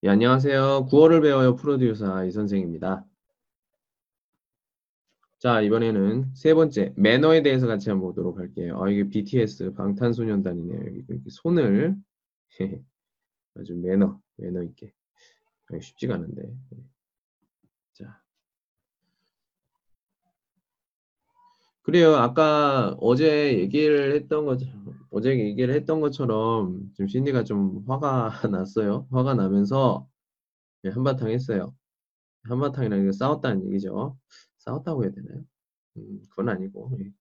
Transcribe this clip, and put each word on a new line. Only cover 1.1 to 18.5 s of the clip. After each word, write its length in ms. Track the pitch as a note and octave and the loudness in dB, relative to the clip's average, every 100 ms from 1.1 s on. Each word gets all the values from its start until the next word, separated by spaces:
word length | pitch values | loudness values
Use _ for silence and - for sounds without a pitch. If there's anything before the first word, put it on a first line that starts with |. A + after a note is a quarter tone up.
| E3 | 8
배워요 340 | D3+ C#3 B2+ B2 | 6 6 4 2
프로듀서 680 | D3 C#3 B2+ G#2+ G2+ F#2+ F#2 | 0 0 0 0 -4 -2 -4
이선생입니다. 800 | G2+ G#2 G2 F2 E2 F2+ F#2+ - _ _ _ _ _ _ _ _ _ _ _ _ _ _ _ _ _ _ _ _ _ _ _ | -4 -2 -2 -4 -6 -6 -6 -10 _ _ _ _ _ _ _ _ _ _ _ _ _ _ _ _ _ _ _ _ _ _ _
자, 220 | B2 A#2 | 0 2
이번에는 720 | G#2 A2+ A#2 G#2+ G2 A#2 C3+ - | 2 2 2 2 0 0 -4 0
세 180 | D#3 | 4
번째, 400 | D#3+ D#3 B2+ F#2+ - | 4 4 2 -4 2
매너에 440 | G#2 B2 D#3+ D#3+ | 4 6 6 6
대해서 240 | C#3+ C3 B2 | 4 2 0
같이 220 | G#2+ G2+ | -2 -2
한번 200 | G2 F#2 | -2 -4
보도록 300 | F2+ F2+ F2+ | -4 -6 -6
할게요. 420 | F2 - F2 D#2 | -12 -8 -8 -4
아, 80 | F#2+ | 0
이게 200 | G2+ G2+ | 0 0
비티에스 640 | G#2+ G2+ C3 A2 - F#2+ | -2 -2 0 -2 -4 -10
방탄소년단이네요. 1040 | F#2+ G2 G2+ A#2+ A#2 A2+ G2+ G2 F2 E2+ - - | -6 -6 -2 -2 -2 -2 -2 -2 -6 -8 -10 -10
여기 200 | - C3 | -12 -12
이렇게 220 | C3 C3 | -12 -12
손을, 680 | - D#3+ F3 B2 G2+ D#3 G3 - _ _ _ _ | -8 0 2 4 2 2 -2 -8 _ _ _ _
<laughs> 380 | _ G2 - - _ _ _ _ _ _ - | _ -8 -8 -16 _ _ _ _ _ _ -20
아주 200 | - F2 | -14 -8
매너, 460 | F2+ F#2+ G2 - _ - | -2 0 0 -2 _ -16
매너 260 | F2+ F2+ | -10 -8
있게. 300 | F2 - - _ _ _ _ _ _ _ _ | -10 -14 -20 _ _ _ _ _ _ _ _
아, 80 | E2 | -16
쉽지가 360 | - _ B2+ F#2+ | -16 _ -8 -8
않은데. 260 | E2 - - B2+ C3 - C3 _ _ _ _ _ _ _ _ _ _ | -8 -14 -16 -18 -20 -20 -20 _ _ _ _ _ _ _ _ _ _
자. 280 | _ - - _ _ _ | _ -20 -20 _ _ _